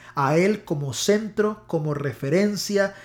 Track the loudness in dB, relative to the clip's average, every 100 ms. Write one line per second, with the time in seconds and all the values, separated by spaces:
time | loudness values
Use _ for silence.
0 | -10 -2 2 4 4 0 -4 -4 -4 -2
1 | 2 2 0 -2 -2 -2 -6 -4 -2 -2
2 | -4 -4 0 2 2 -2 -2 0 0 -4